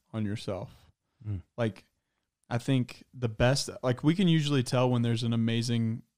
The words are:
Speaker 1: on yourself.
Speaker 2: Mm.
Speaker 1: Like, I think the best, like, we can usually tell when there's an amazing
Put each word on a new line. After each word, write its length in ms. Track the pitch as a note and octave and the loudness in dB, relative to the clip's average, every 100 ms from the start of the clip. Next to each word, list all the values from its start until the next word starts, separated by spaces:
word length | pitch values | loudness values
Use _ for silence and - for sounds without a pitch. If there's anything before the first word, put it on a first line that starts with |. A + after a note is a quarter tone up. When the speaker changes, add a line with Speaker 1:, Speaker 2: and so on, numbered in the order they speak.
| _ | _
Speaker 1:
on 120 | A2+ | -6
yourself. 460 | G#2 G#2+ - F#2+ - - _ _ _ _ G#2+ | -4 -4 -6 -8 -10 -16 _ _ _ _ -8
Speaker 2:
Mm. 140 | G2 - - | -8 -8 -4
Speaker 1:
Like, 280 | A2+ - - _ _ _ _ _ _ | -4 -4 -14 _ _ _ _ _ _
I 80 | A#2+ | -6
think 460 | - C3+ A#2 - - | 0 0 0 -8 -20
the 160 | C3 A#2+ | -8 -6
best, 400 | A2 B2 C#3+ - - | 2 2 2 -2 -4
like, 200 | B2+ A#2+ | -2 0
we 120 | D3 | 2
can 140 | E3+ F#3 | 4 4
usually 340 | D#3+ D3 C#3+ | 4 4 0
tell 280 | B2+ B2+ B2+ | 2 2 2
when 120 | B2 | 2
there's 200 | A#2 A#2 | 2 0
an 100 | A#2 | 0
amazing 680 | A#2 A2+ A#2 A#2 A#2 A2+ A2+ - | 0 0 0 0 0 -2 -4 -10